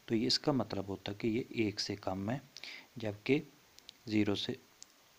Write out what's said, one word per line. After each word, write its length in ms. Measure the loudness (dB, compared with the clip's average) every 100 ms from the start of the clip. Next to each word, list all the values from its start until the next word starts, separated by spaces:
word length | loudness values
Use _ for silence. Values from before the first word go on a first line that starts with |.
| 0
तो 80 | 2
ये 120 | 2
इसका 240 | 2 2
मतलब 320 | 2 0 -2 -4
होता 260 | -6 -6
है 60 | -2
कि 60 | 0
ये 180 | 0 -2 0 0
एक 120 | 0
से 160 | -4 -4
कम 340 | -4 -2 -2
है, 120 | -4 -6 -16 -14 -14 -14 -8
जबकि 440 | -6 -2 2 2 2 -14 -20 -20 -20 -16 0
ज़ीरो 280 | 4 4 2
से, 220 | -2 -6 -10 -20 -20 _ _